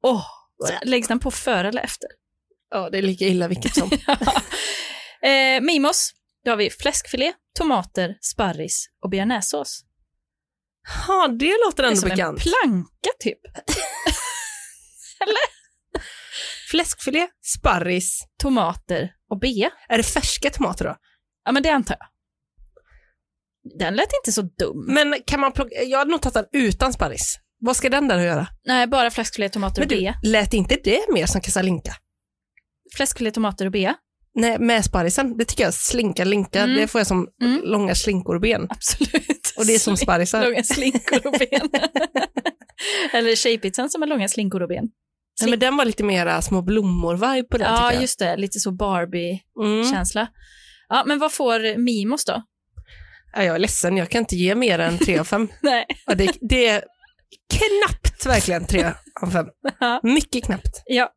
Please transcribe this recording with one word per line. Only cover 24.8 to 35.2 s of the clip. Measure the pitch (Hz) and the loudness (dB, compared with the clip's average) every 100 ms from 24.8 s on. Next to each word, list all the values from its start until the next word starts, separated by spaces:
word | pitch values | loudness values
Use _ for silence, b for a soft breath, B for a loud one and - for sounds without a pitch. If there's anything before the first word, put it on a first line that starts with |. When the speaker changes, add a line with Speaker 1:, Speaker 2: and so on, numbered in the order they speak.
| - | 0
Speaker 2:
Men | 269 285 294 - | 2 2 0 -2
kan | 277 | 0
man | 269 | 0
plocka, | 269 254 - | 0 -6 -4
jag | 254 269 | 0 2
hade | 285 | 2
nog | 330 | 0
tagit | 262 | 0
den | 233 202 | -2 0
utan | 285 233 190 262 | 0 2 2 0
sparris. | - 147 - - - _ _ | 0 -4 -2 -6 -6 _ _
Vad | 233 254 | -2 0
ska | 262 | 2
den | 277 285 | 2 4
där | 180 | 2
göra? | 175 151 180 - | 2 0 -4 -8
Speaker 1:
Nej, | - 254 247 | 0 2 4
bara | 269 233 | 2 2
fläskfilé, | 233 226 - 202 | 0 -6 -4 -4
tomater | 202 190 - | -2 -2 0
Speaker 2:
Men | 285 | 0
Speaker 1:
och | |
Speaker 2:
du, | 226 | 0
Speaker 1:
bea. | 190 220 | 0 -2
Speaker 2:
lät | 214 220 202 | 2 2 2
inte | 220 185 277 | 0 2 0
det | - 240 440 | 2 2 2
mer | 247 160 | 2 2
som | 196 | -2
kasalinka? | 190 190 185 170 - - _ _ _ _ _ _ _ _ _ - | 0 0 0 -2 -6 -14 _ _ _ _ _ _ _ _ _ -2
Speaker 1:
Fläskfilé, | 269 - 226 | -2 0 -2
tomater | 214 214 190 190 | 0 -2 0 -2
och | |
bea? | 196 185 311 _ _ _ - | 0 0 -2 _ _ _ 0
Speaker 2:
Nej, | 233 220 | 2 2
med | 233 226 | 2 4
sparrisen. | - 185 170 196 | 2 2 2 2